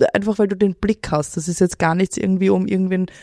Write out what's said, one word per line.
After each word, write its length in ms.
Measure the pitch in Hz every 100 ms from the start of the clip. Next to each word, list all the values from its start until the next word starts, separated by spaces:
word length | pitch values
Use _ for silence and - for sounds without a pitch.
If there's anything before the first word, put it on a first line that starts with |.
| -
einfach 260 | - 202 202
weil 100 | 202
du 80 | 190
den 180 | 202
Blick 340 | 175 208 214 -
hast. 260 | 151 147 -
Das 120 | 160
ist 120 | 170
jetzt 180 | 180 -
gar 160 | 165
nichts 220 | 170 190 -
irgendwie, 340 | 196 190 190
um 160 | 185 185
irgendwen 400 | 190 185 185 185 -